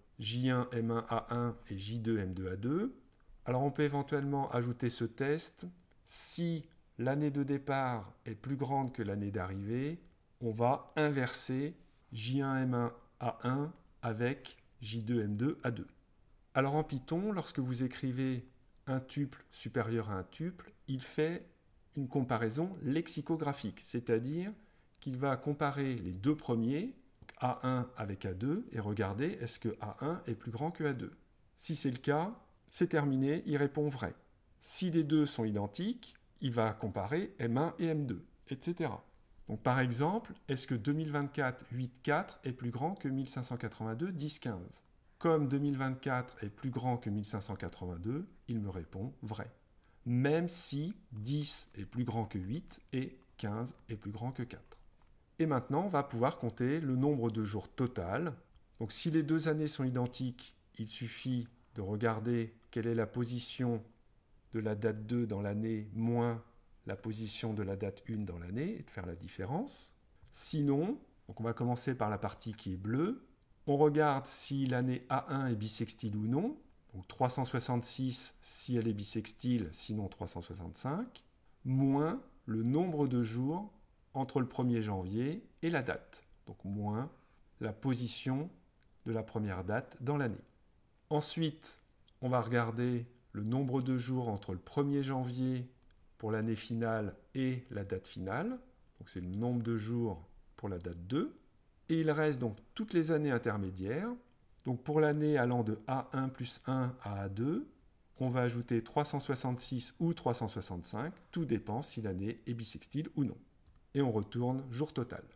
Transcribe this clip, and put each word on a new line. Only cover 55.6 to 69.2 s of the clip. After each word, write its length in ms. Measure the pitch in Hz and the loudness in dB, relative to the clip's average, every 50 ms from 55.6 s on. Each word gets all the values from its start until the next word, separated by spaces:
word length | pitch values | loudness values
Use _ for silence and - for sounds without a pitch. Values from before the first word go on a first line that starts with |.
| 120 - 135 160 190 | 2 2 2 2 2
on 40 | 202 | 2
va 140 | 170 143 139 | 2 2 2
pouvoir 340 | - - 113 120 139 139 - | 2 2 2 2 2 2 2
compter 420 | 127 117 - - 123 131 147 165 | -2 -4 -2 0 0 2 2 2
le 160 | 156 135 127 | 0 2 2
nombre 360 | 127 135 147 147 127 117 117 | 4 4 4 4 4 2 2
de 120 | 107 113 107 | 2 0 -2
jours 260 | 98 104 104 - - | -2 -2 -4 -6 -6
total. 640 | - - 131 120 - 104 85 90 101 135 175 165 120 - - _ - - - _ - - | -2 -2 0 0 0 -2 -2 0 0 0 0 -2 -4 -8 -14 _ -20 -20 -20 _ -10 -6
Donc 120 | 117 - | -6 -4
si 180 | - - - 170 | -2 -2 0 2
les 140 | 156 165 151 | 4 4 4
deux 240 | 143 160 160 147 160 | 4 2 2 4 2
années 200 | 151 151 151 147 | 2 2 0 0
sont 160 | 151 - 131 | 0 0 0
identiques, 720 | 127 123 127 123 120 - - 131 123 120 - - - - _ _ _ - - | 0 2 2 0 0 0 -2 -4 -4 -4 -6 -14 -20 -20 _ _ _ -8 -8
il 100 | 113 107 | -8 -8
suffit 600 | - - 120 117 - - - 131 127 123 117 - - - - _ - | -6 -8 -8 -8 -8 -6 -2 0 0 0 -2 -4 -8 -20 -20 _ -8
de 60 | - | -6
regarder 720 | 98 95 104 107 117 113 110 107 107 120 120 117 113 110 - - _ - | -4 -2 0 2 2 2 2 2 2 2 2 2 0 -2 -6 -14 _ -6
quelle 160 | - 117 110 117 | -4 0 0 2
est 80 | 117 | 4
la 120 | 113 107 104 | 2 2 2
position 760 | - 123 120 117 123 120 - - - - 127 120 117 110 107 - - _ _ _ _ _ _ _ - - _ - - | 2 0 0 0 0 -4 -4 -4 -2 0 2 2 2 0 -2 -8 -20 _ _ _ _ _ _ _ -20 -20 _ -6 -4
de 60 | 113 | 0
la 160 | 107 110 104 | 0 0 0
date 300 | 104 110 113 107 107 107 | 2 2 2 2 0 -2
deux 200 | 107 120 120 117 | 0 2 2 2
dans 160 | 107 104 98 | 2 0 0
l'année 480 | 104 101 104 107 107 113 113 107 107 104 98 | 0 0 0 0 0 0 0 -2 -2 -4 -2
moins 500 | 113 113 120 120 120 117 120 117 113 - - - - - - - - - | 0 2 4 4 4 4 2 0 -2 -6 -12 -20 -20 -20 -20 -20 -12 -8
la 100 | 104 104 | -6 -6
position 580 | - - 110 107 110 113 104 - - - 113 107 | -4 -4 -6 -4 -4 -4 -6 -4 -4 -2 -2 -2
de 100 | 104 101 | 0 -2
la 120 | 95 98 | -2 -2
date 280 | 95 104 98 - - - | -2 -2 -4 -4 -6 -6
une 200 | - 113 107 104 | -4 -4 -2 -2
dans 120 | 90 87 85 | -4 -4 -6
l'année 420 | 85 90 98 123 156 190 226 - | -6 -6 -4 -2 -2 -2 -4 -6
et 40 | - | -8
de 60 | - | -10
faire 160 | - - 87 90 | -10 -8 -6 -6
la 80 | 80 | -8
différence. 800 | 87 | -8